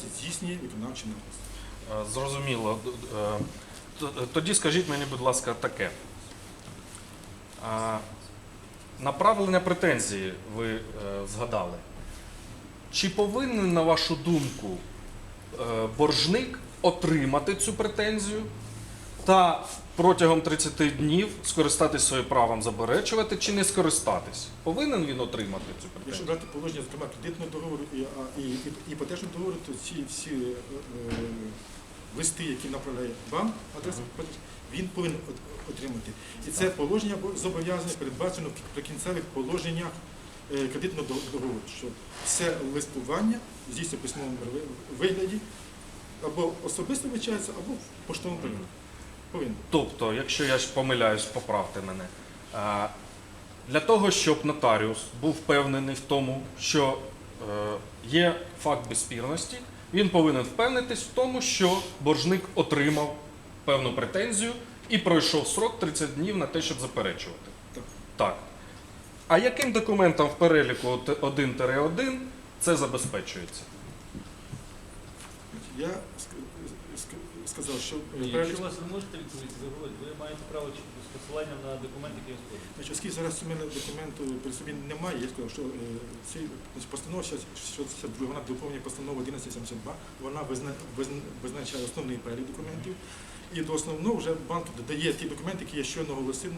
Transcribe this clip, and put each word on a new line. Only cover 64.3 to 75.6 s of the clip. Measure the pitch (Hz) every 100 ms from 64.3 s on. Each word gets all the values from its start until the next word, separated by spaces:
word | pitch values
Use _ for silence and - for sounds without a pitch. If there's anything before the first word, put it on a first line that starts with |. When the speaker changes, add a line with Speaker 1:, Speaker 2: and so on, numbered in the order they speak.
| 208 226 240 - - -
Speaker 2:
і | 220
пройшов | 185 165 - 156 135
срок | - 220 -
тридцять | 165 151 151 131
днів | 180 202
на | 139
те, | 165
щоб | 156 135
заперечувати. | 127 123 98 85 92 85 - - -
Speaker 1:
Так. | - - - - -
Speaker 2:
Так. | 101 - - - - - - - - - -
А | 165
яким | 247 247 269
документом | 220 220 196 180 151 147
в | 147
переліку | 170 156 131 123 123
от | 127 127 147
один | 139 139 135
тире | 123 127 131
один | 151 175 269 262 - - - -
це | - 160
забезпечується? | 135 127 135 101 90 92 85 - - - - - - - - - - 131 - - - - - - - - - 113